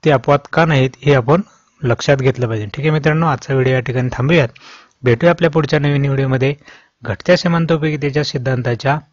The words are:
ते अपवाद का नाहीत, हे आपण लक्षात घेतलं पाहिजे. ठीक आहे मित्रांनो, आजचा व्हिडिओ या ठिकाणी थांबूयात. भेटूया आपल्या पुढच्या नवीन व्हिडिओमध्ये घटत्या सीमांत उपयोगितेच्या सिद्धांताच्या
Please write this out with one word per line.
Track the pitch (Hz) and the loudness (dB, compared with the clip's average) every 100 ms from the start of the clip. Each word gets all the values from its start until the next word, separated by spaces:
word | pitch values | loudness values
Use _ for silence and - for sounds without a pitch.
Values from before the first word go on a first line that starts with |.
ते | 160 | 2
अपवाद | 139 131 143 - | 2 2 0 0
का | - | 0
नाहीत, | 165 143 131 - | 2 2 0 -2
हे | - | 2
आपण | 139 120 165 - _ _ _ | 2 4 0 0 _ _ _
लक्षात | 139 117 - 139 | -2 -2 0 2
घेतलं | 131 127 120 | 2 0 -4
पाहिजे. | 110 104 | -4 -6
ठीक | - | -4
आहे | 151 | -2
मित्रांनो, | 156 151 156 165 | 0 0 0 0
आजचा | 143 - | -2 -2
व्हिडिओ | 135 131 | 0 2
या | 131 | 0
ठिकाणी | 123 127 123 | -2 -4 -4
थांबूयात. | - 131 170 120 - - - _ _ | -2 0 2 0 -6 -20 -20 _ _
भेटूया | 127 117 170 | 0 2 2
आपल्या | 170 165 | 2 0
पुढच्या | 160 143 151 | 0 0 0
नवीन | 143 143 | 0 0
व्हिडिओमध्ये | 139 135 135 131 135 143 - - _ _ | 0 -2 0 0 -2 -4 -14 -20 _ _
घटत्या | - 95 - 175 | -8 -6 0 2
सीमांत | 180 170 165 | 2 0 0
उपयोगितेच्या | 165 156 151 143 139 | 0 -2 -4 -2 -2
सिद्धांताच्या | 143 143 123 123 120 117 135 151 - | -4 -4 -4 -4 -2 -2 -2 -2 -6